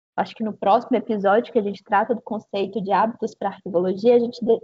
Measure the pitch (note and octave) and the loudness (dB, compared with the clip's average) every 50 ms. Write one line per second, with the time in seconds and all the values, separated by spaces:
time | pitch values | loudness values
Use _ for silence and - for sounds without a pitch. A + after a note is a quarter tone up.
0 | _ _ - - G3 - - - A3 G#3+ G3+ - - G3 G#3 A#3 A#3 - B3 G#3 | _ _ -6 -6 -6 -6 -6 -8 -8 -8 -6 -2 2 2 2 2 2 0 -2 -2
1 | G#3 - A3 G3+ F#3+ G3 G3+ A#3 A#3+ - - A#3+ G3 G3+ G3 - _ - G#3 G3 | 0 -2 -4 0 2 4 2 2 2 2 -2 -2 0 -2 -6 -10 _ -2 0 0
2 | A3 - A#3 A3 - - G#3+ G#3+ - - - G3 F#3+ F#3+ - A3+ F#3 F#3+ G#3 F3+ | 2 0 -2 -6 -4 -8 -10 -10 -10 -8 -4 -4 -4 -4 -4 -6 -2 0 0 2
3 | G#3+ A#3 - - A3 A3 - - G3+ G3 G3 - - F3+ - E3+ F3+ F#3 G3 F#3+ | 2 0 -2 -6 -8 -8 -8 -6 -8 -8 -8 -8 -12 -2 -2 0 0 0 -2 2
4 | G#3+ A#3+ A#3+ A#3+ A#3 A#3+ - - G#3 A#3 A3+ A3+ | 4 4 4 4 4 2 -4 -6 0 0 0 0